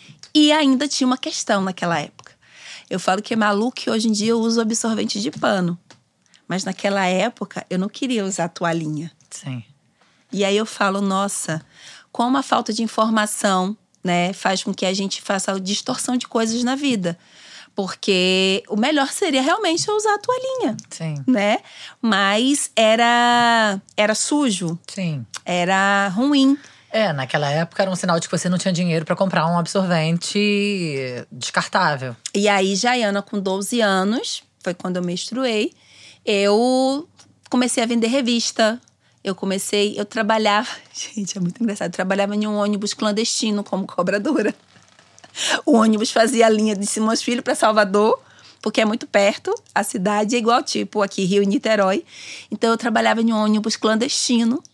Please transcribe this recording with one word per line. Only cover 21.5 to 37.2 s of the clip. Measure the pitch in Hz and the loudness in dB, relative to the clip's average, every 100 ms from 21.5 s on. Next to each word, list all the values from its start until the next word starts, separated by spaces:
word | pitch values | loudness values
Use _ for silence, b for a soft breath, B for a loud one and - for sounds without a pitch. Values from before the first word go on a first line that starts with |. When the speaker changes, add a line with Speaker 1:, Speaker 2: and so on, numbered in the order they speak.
| 240 - B B B | 0 -4 B B B
Speaker 1:
Mas | 226 196 196 214 262 285 - - | 0 2 2 2 2 0 0 2
era, | 220 226 233 240 240 240 240 233 214 196 - - | 4 4 4 4 4 4 4 4 2 -2 -4 0
era | 208 | 0
sujo. | 214 - 294 269 185 170 170 - | 0 0 0 0 0 -4 -6 -10
Speaker 2:
Sim. | 196 175 143 110 - - | -8 -6 -6 -8 -10 -4
Speaker 1:
Era | 180 175 190 196 202 202 | 0 2 2 4 2 0
ruim. | 190 277 285 269 285 B B B | 0 2 4 4 2 B B B
Speaker 2:
É, | 226 202 | 0 0
naquela | 143 127 151 143 | 0 -2 0 0
época | 151 170 - | 0 0 0
era | 190 | 0
um | 180 | 0
sinal | 180 170 | 0 0
de | - | 0
que | 170 | -2
você | 180 | 0
não | 180 | 0
tinha | 190 | 0
dinheiro | 170 180 160 160 | 0 0 0 0
pra | 175 | 0
comprar | 190 180 160 | 0 0 0
um | 175 | 0
absorvente | 165 202 185 170 156 170 - 208 208 202 202 196 165 135 131 123 - | 0 0 0 0 0 -2 -2 0 2 2 0 -2 -4 -4 -6 -8 -12
descartável. | 127 - 180 - 202 175 139 127 113 - 202 | -12 -6 -4 -2 0 2 0 -6 -10 -6 0
Speaker 1:
E | 208 | 2
aí, | 202 196 196 | 2 2 0
Jaiana, | 240 247 208 202 | 0 0 0 -2
com | 196 208 | -4 -4
doze | 190 196 196 240 | -2 -4 -2 0
anos, | 208 190 196 247 466 - - _ | 2 2 0 -2 -4 -10 -14 _
foi | 180 | -8
quando | 175 185 180 | -6 -6 -4
eu | |
menstruei, | 175 180 - 233 254 214 330 - B B B B - | -4 -6 -8 -4 -2 -2 -4 -6 B B B B -2
eu | - 202 214 247 254 262 277 339 _ | 2 4 4 4 2 2 0 -6 _